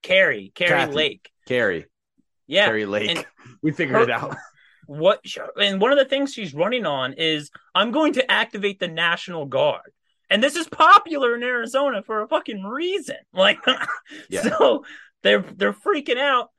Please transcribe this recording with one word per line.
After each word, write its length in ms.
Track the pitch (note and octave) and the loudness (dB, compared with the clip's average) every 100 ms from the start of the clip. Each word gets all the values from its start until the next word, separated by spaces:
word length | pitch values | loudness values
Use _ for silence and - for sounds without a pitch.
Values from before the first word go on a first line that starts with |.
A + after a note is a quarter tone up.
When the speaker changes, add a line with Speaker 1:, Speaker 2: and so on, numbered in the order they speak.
Speaker 1:
Carrie, 500 | - F#3+ F3 A2+ F#2+ | 2 4 4 0 -10
Carrie 160 | - F3 | -2 0
Speaker 2:
Kathy. 220 | E3+ C3+ | 2 0
Speaker 1:
Lake. 380 | C#3+ D#3 - - _ - | 0 -2 -4 -20 _ -4
Speaker 2:
Carrie. 400 | B2 G#2+ E2 - _ _ _ _ _ - | 0 0 -2 -8 _ _ _ _ _ -2
Speaker 1:
Yeah. 200 | E3+ G3+ | 0 2
Speaker 2:
Carrie 200 | A2 G2+ | 0 -2
Lake. 240 | G#2 G#2+ E3+ | -4 -2 -4
Speaker 1:
And 100 | - _ | -8 _
Speaker 2:
<laughs> 180 | B2+ A#2+ | -20 -6
We 100 | D3+ | -6
figured 240 | D3 D3+ B2+ | -4 -2 0
Speaker 1:
her 60 | |
Speaker 2:
it 60 | A#2+ | 0
out. 260 | A#2 - - - _ _ _ - | -2 -6 -12 -18 _ _ _ -18
Speaker 1:
what 340 | C#3+ F3 G#3+ - | 0 0 0 -6
sh-, 120 | - - - | -12 -12 -2
and 220 | G3+ F#3+ | -2 2
one 120 | A#3 | 2
of 60 | C#4+ | 2
the 60 | |
things 280 | C4+ C#4 C4+ | 2 0 -4
she's 180 | B3 F#3 | -6 -10
running 300 | C#3 F#3 B3 F3+ | -4 -2 -2 -2
on 280 | C#3 B2+ | -2 -4
is, 360 | C#3 D#3+ D3+ D3 - _ | -2 -2 -2 -6 -20 _
"I'm 160 | F3+ A3 | -2 0
going 220 | C4 D#4 | 2 2
to 160 | B3 - | 2 0
activate 480 | G#3 A3 G#3 G3+ G3 | 0 0 -4 -6 -4
the 80 | F3+ | -6
National 580 | D#3+ E3+ E3+ - E3+ C#3+ | -2 -2 -2 -6 -8 -4
Guard." 440 | C3+ D3 F#2+ - _ _ _ _ | 0 0 0 -12 _ _ _ _
And 120 | G#3 | 2
this 140 | C#4 E4 | 2 0
is 120 | D#4+ | -8
popular 680 | - E4 G4+ G4+ D4 B3 | 4 8 8 6 -2 0
in 80 | A#3+ | 0
Arizona 600 | B3 B3 A#3 C4 C#4+ G#3+ | -2 -4 -2 0 0 -2
for 180 | G#3+ A3 | -4 -6
a 60 | G#3+ | -2
fucking 340 | D#4 - G#3+ | -4 -4 -10
reason. 520 | G3 C4 F4 F#4+ C#4 - | -8 -6 -4 -6 -8 -14
<laughs> 80 | _ | _
Like, 260 | F3+ F#3+ - - C4 - - - - - | 2 2 4 -2 -2 -4 -8 -12 -20 -8
Speaker 2:
Yeah. 140 | - | -4
Speaker 1:
so 420 | - D#5+ - - - - - _ | -2 4 4 2 -4 -20 -20 _
they're, 180 | G3 G#3 - F#3 | 2 2 0 -4
they're 160 | G3+ | -4
freaking 460 | G3+ F#4+ E4 C#4+ B3 | -2 -2 -2 -2 -2
out 320 | C#4+ B3+ A#3 | 2 0 -2